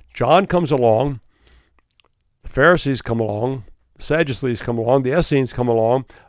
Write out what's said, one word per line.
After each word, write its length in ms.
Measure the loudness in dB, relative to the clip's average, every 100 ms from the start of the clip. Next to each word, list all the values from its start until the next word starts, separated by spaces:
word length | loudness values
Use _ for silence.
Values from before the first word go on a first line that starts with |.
| _
John 320 | -4 2 2 4
comes 260 | 0 0
along, 500 | 2 4 2 0 -6 -12 _ _ _ _ _ _ _ _ _ _ _
the 60 | -8
Pharisees 520 | 2 2 2 0 -4
come 180 | -4 -4
along, 440 | -4 -4 -6 -6 -12 -20 _ -16
the 80 |
Sadducees 580 | -4 -2 -2 -2 -4 -4
come 160 | -4 -4
along, 240 | 0 2
the 160 | 2 0
Essenes 340 | 0 0 0
come 160 | -2 0
along, 380 | 2 2 0 -2 -14